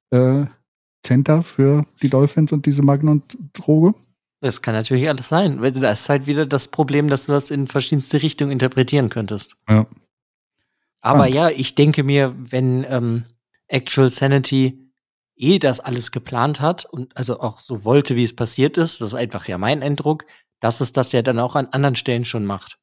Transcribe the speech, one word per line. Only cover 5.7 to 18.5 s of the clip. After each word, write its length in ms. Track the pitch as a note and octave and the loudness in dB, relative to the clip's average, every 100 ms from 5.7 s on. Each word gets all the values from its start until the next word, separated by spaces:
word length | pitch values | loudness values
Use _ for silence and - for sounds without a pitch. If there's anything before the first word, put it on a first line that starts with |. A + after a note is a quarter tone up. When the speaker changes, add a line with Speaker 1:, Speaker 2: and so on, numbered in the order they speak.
Speaker 2:
da 180 | C3 C3 | 0 0
ist 180 | - - | 0 0
halt 180 | C#3+ C3+ | 0 0
wieder 200 | C#3+ D3 | -2 0
das 220 | C#3 - | -2 -2
Problem, 400 | - C#3 C#3+ D3 | -2 0 2 2
dass 180 | C#3 - | 0 0
du 60 | |
das 180 | C#3+ C#3 | -2 0
in 160 | C#3+ C3+ | -4 -2
verschiedenste 560 | C#3+ C3+ D3+ C3 D3 | -4 0 -2 0 -2
Richtungen 280 | D3+ - C#3+ | -2 -2 -4
interpretieren 560 | C3+ C3 C3 B2+ D3 A#2 | 0 -2 0 0 2 0
könntest. 440 | A#2 G2+ G#2 - _ - | -2 -6 -8 -10 _ 2
Speaker 1:
Ja. 180 | A2 A2 - _ _ _ _ _ _ _ _ _ _ | 2 2 -6 _ _ _ _ _ _ _ _ _ _
Speaker 2:
Aber 200 | A2+ C#3 | 0 2
Speaker 1:
Spannend. 140 | C3+ | 4
Speaker 2:
ja, 160 | C3+ E3+ | 2 0
ich 240 | C3+ B2+ | 0 -4
denke 280 | - D3 D3+ | 2 2 2
mir, 300 | C3+ C#3+ C3+ B2+ | 2 2 2 -2
wenn, 480 | B2 B2+ C3 B2+ C3+ | -6 -2 0 0 -2
ähm, 360 | C3 A#2+ A#2 A#2 _ _ _ _ | -2 -2 -4 -6 _ _ _ _
Actual 420 | C3 - - C3 | -4 -2 2 2
Sanity 680 | B2+ C#3 C#3 C3 C3+ C3 C3 _ _ _ _ _ _ | 2 2 2 2 0 0 -2 _ _ _ _ _ _
eh 220 | C3 F#3+ | 2 2
das 220 | C#3+ A#2+ | 2 -2
alles 320 | - B2 A2+ | -6 -6 -6
geplant 480 | B2+ - B2 C3 D3 | -8 -8 -2 -2 0
hat 240 | D3 F3 | -2 -4
und 320 | - D#3+ B2+ - | -10 -12 -12 -8
also 240 | B2 A#2+ | -6 -6
auch 180 | A#2+ - | -6 -10
so 260 | - A#2 | -12 -8
wollte, 300 | G2+ C#3 C#3 A#2+ | 2 2 4 0
wie 60 | |
es 120 | A#2 - | 0 -2
passiert 400 | A#2 | -4